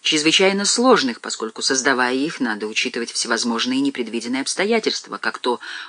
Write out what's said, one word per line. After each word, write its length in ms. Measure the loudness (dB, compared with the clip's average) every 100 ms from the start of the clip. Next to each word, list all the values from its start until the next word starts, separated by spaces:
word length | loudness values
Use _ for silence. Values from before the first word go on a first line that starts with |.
чрезвычайно 600 | 2 2 4 6 4 4
сложных, 560 | 0 2 6 6 4 -4
поскольку, 420 | -8 -6 -8 -4
создавая 520 | -2 0 2 2 2
их, 260 | 2 -2 -2
надо 260 | -4 -2 -4
учитывать 460 | -4 -4 -4 -6
всевозможные 680 | -6 -2 -2 0 0 0 0
непредвиденные 640 | 0 -2 -4 -4 -4 -4
обстоятельства, 760 | -4 -2 0 2 0 -4 -8 -6
как 200 | -6 -4
то 220 | -4 -4 -4 -14